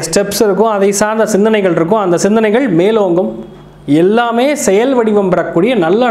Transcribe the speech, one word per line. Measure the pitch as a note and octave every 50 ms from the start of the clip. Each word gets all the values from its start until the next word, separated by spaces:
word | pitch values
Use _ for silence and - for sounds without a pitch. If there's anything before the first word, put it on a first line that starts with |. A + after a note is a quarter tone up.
| D#3+
steps | E3 - G3+ G3 E3+ - - A#3
இருக்கும். | G3+ F#3 F#3 A3 A3+ G#3+
அதை | G3 G3 G3+ G3 G3+
சார்ந்த | G#3+ G#3 A3 A3+ G#3+ G#3+ F3+
சிந்தனைகள் | F#3 G#3 A3+ A3 G#3 F#3+ F#3 E3 E3
இருக்கும். | E3 E3+ A3 A3 G3
அந்த | F3+ F3 D#3+ F3
சிந்தனைகள் | G3+ G#3+ A3+ A3 G#3+ G3+ B3+ C#4+ A3+ E3 D#3+
மேலோங்கும். | F3+ G#3 A3+ G#3+ G3+ F3+ E3+ F3+ G3+ A3 - - - - - - - - - - - - C#3+ D#3+ F3
எல்லாமே | F#3+ G#3+ A#3 A#3+ A#3 A3+ A#3 B3+ D4 D4 - A#3+
செயல் | G#3 F#3+ G#3 A#3+ C#4 C4 B3
வடிவம் | A3+ A3 G#3 G#3 G3 F3+ F3
பெறக்கூடிய | F3 D#3+ - - E3+ F#3 B3 B3+ G#3 E3
நல்ல | D#3+ F#3+ A3+ B3 A#3+